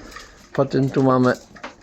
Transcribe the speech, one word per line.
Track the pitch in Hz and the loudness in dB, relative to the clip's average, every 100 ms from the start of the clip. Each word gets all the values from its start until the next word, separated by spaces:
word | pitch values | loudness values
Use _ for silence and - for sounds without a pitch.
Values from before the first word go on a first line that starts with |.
| - - - - - | -18 -20 -20 -20 -8
Potem | - 135 135 135 | -2 0 0 0
tu | 143 | 2
mamy | 131 127 127 - - - - - | 2 4 2 0 -8 -20 -20 -20